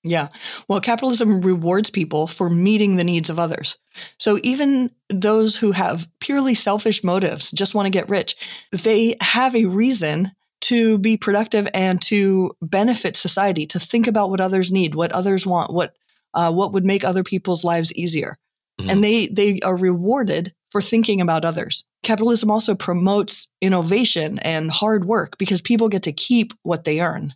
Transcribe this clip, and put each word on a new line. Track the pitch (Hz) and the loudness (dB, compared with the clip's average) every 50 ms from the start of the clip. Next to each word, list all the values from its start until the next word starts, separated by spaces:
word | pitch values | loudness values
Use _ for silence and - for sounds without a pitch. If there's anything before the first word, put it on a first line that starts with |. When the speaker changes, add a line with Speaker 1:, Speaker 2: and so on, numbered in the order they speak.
| - | -2
Speaker 1:
Yeah. | 165 170 160 143 151 - - - - - - - - | 0 -2 -2 -2 -4 -10 -14 -14 -12 -12 -12 -4 -2
Well, | 196 196 | -2 0
capitalism | - 247 233 220 269 262 247 220 233 214 202 185 | 2 0 -2 0 0 0 0 2 2 2 2 4
rewards | 180 190 185 170 160 170 180 202 214 - | 2 2 2 2 0 0 0 0 0 -2
people | - 196 160 151 151 151 156 160 | -2 -4 -4 -2 -2 -2 -2 -2
for | - - 190 170 | -2 -2 0 0
meeting | 170 170 180 202 220 208 208 202 190 | 2 2 4 4 4 4 2 2 2
the | 180 170 | 2 2
needs | 175 175 165 160 - | 0 0 0 -2 -2
of | 160 165 | -2 -2
others. | 170 160 165 - 135 - - _ _ _ _ - - - _ _ | -2 -2 -2 -6 -6 -8 -8 _ _ _ _ -20 -20 -20 _ _
So | - 220 208 208 - | 0 2 2 2 2
even | 247 254 269 294 277 277 254 254 240 _ _ _ _ | 0 0 2 2 2 2 2 0 -2 _ _ _ _
those | 202 185 190 214 214 220 220 220 208 | -4 -2 0 2 4 4 4 2 2
who | - 233 208 | 2 2 2
have | 190 185 185 175 147 170 165 - _ _ | 2 2 0 -2 -2 -6 -8 -12 _ _
purely | - - 277 277 269 262 233 | -6 -2 0 0 2 2 2
selfish | - - 202 202 214 - 226 208 - | 2 2 0 0 0 0 0 -2 0
motives, | - 180 180 190 190 160 - 147 - - | 0 0 0 0 0 -2 -2 -2 -4 -4
just | - 156 196 - - | -2 -2 -2 0 0
wanna | 208 196 190 | 0 0 0
get | 185 185 - - | 0 -2 -2 0
rich, | 202 190 - - - - - - - - - _ | -2 -2 -2 -4 -8 -8 -12 -16 -16 -18 -14 _
they | - 180 - 220 220 208 311 233 - - | -10 -2 0 2 4 4 4 2 0 0
have | 185 - - 233 262 262 247 | -2 -2 0 2 0 2 2
a | 233 220 | 2 2
reason | 185 180 202 226 262 262 208 170 151 151 160 190 196 - _ _ _ _ _ | 2 2 2 2 2 2 0 0 -2 -2 -2 -2 -4 -6 _ _ _ _ _
to | - - 240 233 226 220 220 202 | -2 0 2 2 4 2 2 2
be | 190 226 220 | 2 0 0
productive | 214 - 214 196 202 220 - - 214 202 - - | 0 0 0 0 0 0 0 0 -2 0 0 -2
and | 190 185 185 185 175 | 0 0 2 0 0
to | - - 214 202 196 196 190 190 185 165 - _ | 0 0 2 2 2 4 2 2 0 -2 -4 _
benefit | 170 160 - 190 214 240 240 220 - 254 - | -8 -2 0 2 2 2 0 0 -2 -2 -2
society, | - - 180 - 190 196 202 190 160 151 | 0 -2 0 0 0 0 0 0 -2 -4
to | 151 - 180 | -4 -4 -6
think | - - - 233 226 | -4 -2 0 0 2
about | 247 214 220 202 190 | 2 2 0 0 0
what | 196 190 | 0 -2
others | 185 185 190 190 180 175 | 0 0 2 0 0 2
need, | 185 190 180 156 147 | 2 0 0 0 0
what | 156 170 165 | -2 -2 -2
others | - 180 185 202 196 185 190 | -2 -2 0 0 0 0 0
want, | 190 180 170 160 - | 0 0 0 -2 -2
what, | 160 175 160 - _ _ _ _ _ _ _ _ - | -2 -2 -2 -4 _ _ _ _ _ _ _ _ -2
uh, | 170 170 165 | 0 0 2
what | 165 180 202 214 | 2 0 0 0
would | 202 196 180 | 0 0 0
make | 190 196 196 - | 2 0 2 0
other | - 180 190 180 | 0 0 0 -2
people's | - - 185 _ 190 180 165 - | -2 -4 -4 _ -2 -2 0 0
lives | 170 170 170 165 165 - | 0 0 0 0 -2 -4
easier. | - 170 175 170 151 - - - _ _ _ _ _ _ _ _ - | -2 -2 -2 -2 -2 -4 -6 -10 _ _ _ _ _ _ _ _ -8
Speaker 2:
Mm-hmm. | 95 95 | -2 0
Speaker 1:
And | 190 202 | 2 2
they, | 214 208 226 233 196 | 4 4 4 2 2
they | - 196 202 202 208 196 185 - | 0 0 2 2 2 2 0 0
are | 190 185 | -2 0
rewarded | 175 185 185 180 175 175 202 247 277 240 190 156 156 175 185 _ _ _ _ | 0 0 0 0 0 0 0 0 0 0 0 -2 -2 -4 -6 _ _ _ _
for | - 208 | -4 -4
thinking | 196 - 233 226 220 226 202 190 | -2 2 2 2 2 2 2 0
about | 180 170 165 160 160 | 2 2 0 0 0
others. | 165 165 170 - - - - - _ _ _ - | -2 -2 -4 -4 -4 -4 -6 -6 _ _ _ -2
Capitalism | - 220 202 220 240 240 220 226 214 | -2 0 0 2 2 2 2 2 2
also | 214 226 226 - 196 | 2 2 2 0 -2
promotes | - - - 175 175 180 190 202 208 196 - - - - _ _ _ | -2 -2 -4 -2 0 2 2 2 2 0 0 -2 -2 -4 _ _ _
innovation | 185 190 190 180 165 165 196 233 254 - - 170 156 151 139 - | 0 2 2 2 0 0 2 2 2 2 0 0 -2 -4 -6 -6
and | - 160 160 156 156 160 | -4 -4 -4 -2 -4 -4
hard | 160 - 208 214 214 208 175 | -4 -2 0 0 0 0 0
work | 180 233 208 160 - - - | 0 -2 -2 -2 -4 -6 -6
because | 196 180 202 175 | -2 -2 -2 -2
people | - - 240 220 226 220 | 0 0 0 2 2 0
get | 208 190 - | 0 -2 -2
to | 160 | -4
keep | 147 - - - 247 233 220 233 - _ | -6 -6 -2 0 2 2 2 0 -6 _
what | _ 170 170 160 - | _ -4 -4 -2 -2
they | 156 151 160 | -2 0 0
earn. | 175 165 160 - 156 143 135 | 0 -2 -2 -6 -8 -10 -12